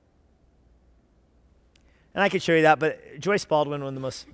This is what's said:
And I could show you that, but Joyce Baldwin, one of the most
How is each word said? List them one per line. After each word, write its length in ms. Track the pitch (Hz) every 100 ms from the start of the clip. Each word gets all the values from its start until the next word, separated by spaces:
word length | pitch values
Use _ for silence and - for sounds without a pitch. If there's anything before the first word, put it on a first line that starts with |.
| _ _ _ _ _ _ _ _ _ _ _ _ _ _ _ _ _ _ _ _ _ 170
And 80 |
I 60 | 196
could 120 | 190
show 140 | - 165
you 80 |
that, 160 | 156 147
but 400 | 151 120 - 135
Joyce 260 | 160 202 -
Baldwin, 360 | 151 143 143
one 80 | 139
of 40 |
the 80 | 135
most 240 | 131 - -